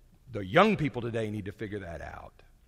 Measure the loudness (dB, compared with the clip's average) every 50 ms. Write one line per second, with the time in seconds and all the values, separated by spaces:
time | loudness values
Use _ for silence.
0 | -20 -20 -20 -20 -14 -10 -8 -8 -4 4 6 8 8 8 6 4 0 -2 -2 -2
1 | -4 -2 -2 -2 -2 -2 -4 -6 -6 -8 -8 -8 -8 -8 -6 -8 -8 -8 -10 -10
2 | -10 -12 -12 -14 -16 -16 -20 -20 -20 -20 -20 -20 _